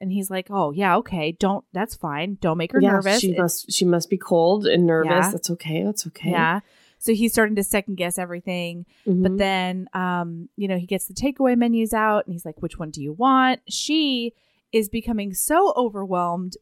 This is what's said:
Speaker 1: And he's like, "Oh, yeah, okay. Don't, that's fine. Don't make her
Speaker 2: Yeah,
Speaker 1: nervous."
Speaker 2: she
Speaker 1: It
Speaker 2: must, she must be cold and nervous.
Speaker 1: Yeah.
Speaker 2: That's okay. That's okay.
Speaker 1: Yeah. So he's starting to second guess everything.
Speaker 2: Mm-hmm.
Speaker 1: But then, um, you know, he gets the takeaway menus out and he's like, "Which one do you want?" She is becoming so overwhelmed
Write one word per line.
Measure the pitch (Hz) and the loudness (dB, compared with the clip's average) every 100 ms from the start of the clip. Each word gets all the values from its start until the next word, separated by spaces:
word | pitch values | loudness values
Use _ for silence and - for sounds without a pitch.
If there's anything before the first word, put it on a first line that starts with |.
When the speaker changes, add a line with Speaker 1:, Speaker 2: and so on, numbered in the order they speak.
Speaker 1:
And | 190 | -4
he's | 196 196 | -4 -4
like, | 190 185 | -6 -4
"Oh, | 202 156 | -2 -2
yeah, | 151 196 180 | 0 2 2
okay. | 240 185 156 | 0 -4 -4
Don't, | 170 196 196 - | 0 0 0 -4
that's | 180 220 | -6 -6
fine. | - 165 147 180 196 | -6 -6 -4 -6 -2
Don't | 175 165 | 0 0
make | 170 | 2
her | 262 | 4
Speaker 2:
Yeah, | - | 6
Speaker 1:
nervous." | 196 190 214 | 4 4 2
Speaker 2:
she | 196 | 2
Speaker 1:
It | 175 | 2
Speaker 2:
must, | 170 - - | 0 -2 -4
she | - | 0
must | 185 175 165 | 2 2 0
be | 185 | -4
cold | - 175 165 208 202 | 2 4 4 4 2
and | 170 175 | 4 4
nervous. | 160 160 180 180 | 4 4 2 2
Speaker 1:
Yeah. | |
Speaker 2:
That's | 180 - | 0 -6
okay. | 170 160 160 | -6 -4 -2
That's | 196 208 165 | -2 -4 -8
okay. | - 180 | -6 -2
Speaker 1:
Yeah. | 175 165 185 - _ _ _ | 0 2 0 -6 _ _ _
So | - | -2
he's | 220 226 | 2 2
starting | 226 214 214 | 2 2 0
to | |
second | 196 214 196 | -2 -2 -2
guess | 185 175 180 | -4 -4 -4
everything. | 180 175 190 180 175 175 175 _ - | -6 -8 -8 -6 -6 -10 -16 _ -2
Speaker 2:
Mm-hmm. | 180 | 2
Speaker 1:
But | 185 190 | 2 2
then, | 196 190 180 185 185 | 0 0 -2 -4 -8
um, | 185 180 175 170 170 175 - | -4 -2 -2 -4 -8 -14 -8
you | 196 | -4
know, | 180 | -2
he | 180 | -2
gets | 190 - | -4 -6
the | |
takeaway | 190 269 262 262 240 | -4 -4 2 2 4
menus | 240 233 220 | 2 2 0
out | 226 220 208 - | 2 2 2 0
and | |
he's | 170 | -6
like, | 170 156 | -10 -10
"Which | 170 - | -10 -8
one | 160 | -10
do | 151 | -8
you | 143 | -10
want?" | 156 254 262 254 254 - | 0 4 6 4 2 -4
She | - - 311 294 254 233 - _ _ _ | -8 -2 0 2 0 -4 -8 _ _ _
is | 226 208 | -2 0
becoming | 233 226 220 202 | -4 -4 -4 -4
so | 185 - 311 392 - | -6 0 2 2 2
overwhelmed | 247 202 190 180 175 175 180 - | -2 -4 -4 -2 0 -2 -6 -6